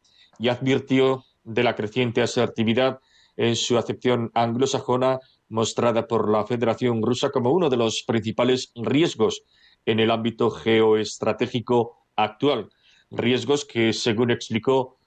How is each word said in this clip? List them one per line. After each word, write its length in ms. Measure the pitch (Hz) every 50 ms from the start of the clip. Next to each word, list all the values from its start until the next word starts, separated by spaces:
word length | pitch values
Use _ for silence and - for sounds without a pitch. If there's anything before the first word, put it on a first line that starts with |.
| _ _ _ _ _ _ _ -
y 100 | 113 123
advirtió 720 | 120 117 131 131 139 131 131 - 131 131 131 131 131 127 - _ _ _ -
de 180 | 117 110 120 120
la 100 | 117 110
creciente 480 | - 110 104 - 127 123 117 113 123
asertividad 760 | 117 110 - 127 117 110 - 117 110 110 110 123 131 131 113 - _ _ _ _ _ _ -
en 180 | - 117 117 113
su 220 | 113 - - 123
acepción 520 | 113 - - 113 - - - 123 120 117 107 -
anglosajona 880 | 120 117 117 117 120 135 131 - 127 - - 123 123 127 131 131 131 - _ _ _ _
mostrada 580 | - 110 110 107 - - - 117 120 110 113 110
por 240 | - 117 117 101 104
la 160 | 107 107 104
Federación 560 | - 123 117 123 - - - 127 123 117 110
Rusa 280 | 107 117 123 - 147 139
como 240 | - 135 117 123 151
uno 160 | 185 175 143
de 80 | 127
los 260 | 117 113 113 107 - -
principales 680 | - 117 117 104 113 107 - 123 127 127 127 - - -
riesgos 680 | 120 110 110 120 147 170 - - 107 110 92 - - _ _ _ _ _ _ _ _ -
en 160 | 113 110 110
el 100 | 110 113
ámbito 380 | 113 113 110 117 110 - 123 110
geoestratégico 1600 | - - - 117 113 110 110 110 110 107 104 - - - 104 107 104 - 123 - - 120 107 - 123 120 113 - - _ _ _ -
actual. 500 | - 107 104 - - 139 147 139 113 92 - _ _ _ _ _ _ _ -
Riesgos 540 | 95 - 107 120 127 120 117 135 147 147 -
que, 300 | - - 117 113 113 107
según 380 | - - 123 104 113 123 117
explicó, 680 | 117 - - - 113 107 - 135 131 135 127 - _ _ _